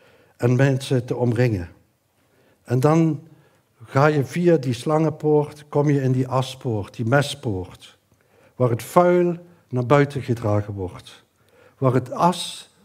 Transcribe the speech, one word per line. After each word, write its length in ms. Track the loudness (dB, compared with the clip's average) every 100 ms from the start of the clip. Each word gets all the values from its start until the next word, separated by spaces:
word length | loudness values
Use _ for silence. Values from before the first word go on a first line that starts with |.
| _ _ _ _
en 180 | 0 2
mensen 500 | 2 0 -2 -4 -2
te 100 | -2
omringen. 540 | -2 0 0 -2 -6 -16 _ _ _ _ _ _ _ _
En 160 | -4 0
dan 480 | 2 2 2 -2 -10 -20 _ _ _ _
ga 220 | -4 2 2
je 200 | 2 -2
via 320 | 0 2 2
die 160 | 0
slangenpoort, 920 | -4 -2 0 0 -2 0 2 0 -10 -4
kom 200 | 0 2
je 120 | 2
in 100 | 2
die 160 | 0 0
aspoort, 680 | -2 -4 -8 -6 -6 -8 -6
die 100 | 2
mespoort, 920 | 2 2 -6 -6 -6 -8 -16 -20 _ _ _ _ _ _ -2
waar 140 | 0
het 140 | 0
vuil 540 | 2 4 4 4 2 -2 -12 _ _
naar 160 | -6 2
buiten 360 | 2 2 -2
gedragen 520 | -6 -4 0 -2 -2
wordt, 500 | -8 -10 -12 -20 -20 _ _ _ _ _ _
waar 160 | 0
het 180 | 0 -2
as 580 | 0 0 0 -8 -14 -20 _